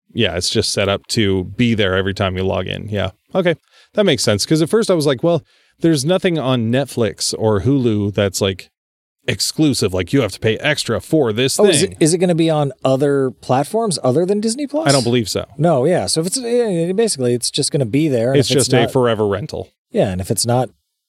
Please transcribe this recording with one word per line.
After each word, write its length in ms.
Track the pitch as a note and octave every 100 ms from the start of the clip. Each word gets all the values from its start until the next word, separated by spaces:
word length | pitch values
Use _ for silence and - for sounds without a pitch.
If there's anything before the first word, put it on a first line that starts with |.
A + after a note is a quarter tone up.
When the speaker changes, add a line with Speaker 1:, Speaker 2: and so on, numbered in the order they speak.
| _
Speaker 1:
yeah, 220 | - G2+ E2+
it's 140 | -
just 220 | A2+ -
set 160 | - G2
up 160 | G2 -
to 360 | A#2 G2+ F#2+ F#2
be 300 | G2 A#2+ A2
there 200 | G2 F#2
every 180 | F#2+
time 220 | F#2+ F#2+ F#2
you 80 |
log 240 | F#2+ F#2 F#2+
in. 220 | F#2+ G#2
Yeah. 220 | G2+ F#2+ - _
Okay. 220 | F#3 F3 D#3 _ _ _
That 100 | - G3+
makes 180 | C3
sense. 220 | - G#2 -
'Cause 160 | D#3
at 80 | D#3
first 220 | A3 G3
I 40 | F3
was 100 | D3
like, 180 | B2+
"Well, 200 | E3 E3+ - _ _ _
there's 240 | E3 D#3
nothing 340 | C#3+ F#3 F#3+ D#3+
on 340 | B2+ B2+ A2+
Netflix 640 | B2+ C#3 - A2 - - -
or 240 | A2 G2+
Hulu 520 | G#2 C#3 A#2+ G#2 G2+
that's, 280 | G2+ G2+ -
like, 280 | G2 F#2+ - _ _ _ _ _ -
exclusive. 680 | G#2+ - - D#3 B2 G#2
Like, 180 | F#2 F2+
you 80 | C#3
have 100 | G#2+
to 60 | -
pay 180 | A2 A2
extra 420 | C#3+ D3+ - A2+
for 320 | - D#3+ A#2+
this 280 | G#2+ C3 -
Speaker 2:
Oh, 60 | G#3
is 160 | E3
Speaker 1:
thing." 100 | F#3+
Speaker 2:
it, 40 | -
is 140 | D#3
it 40 | E3+
gonna 180 | F3+ E3
be 140 | E3
on 240 | D3+ C#3+ -
other 480 | C3 C3 C#3+ C#3 C3
platforms 680 | - - B2+ D3 A3 A3+ D3+
other 220 | C3 C3 F3+
than 140 | G#3
Disney 260 | A3 B3 C#4+
Plus? 200 | D4 D#4
Speaker 1:
I 40 |
don't 120 | C#3
believe 260 | A#2 B2 G#2
so. 160 | F#2+ - -
Speaker 2:
No, 280 | E3 C#3 C#3+
yeah. 220 | E3 F#2+
So 140 | D#3+
if 60 | F3
it's, 100 | C4+
yeah, 300 | A#3 A#3+ A3+
it 280 | F3 E3+ F#3+
basically, 380 | A#3 C3+ B2
it's 180 | A#2+ -
just 200 | - C#3
gonna 140 | D3+ A2+
be 220 | C3+ D#3+
there. 240 | B2 A#2
And 80 | C#3
Speaker 1:
It's 100 | -
Speaker 2:
if 60 | C#3
it's 80 | B2
Speaker 1:
just 80 |
a 80 | B2+
Speaker 2:
not 100 | A2+
Speaker 1:
forever 360 | C3+ A#2+ G#2+ G#2+
rental. 420 | G2 D3+ F2 F#2 _ _
Speaker 2:
Yeah, 180 | A3 A#2+
and 100 | F#2
if 120 | F#2+
it's 140 | A2 A#2
not, 240 | B2 B2 - _ _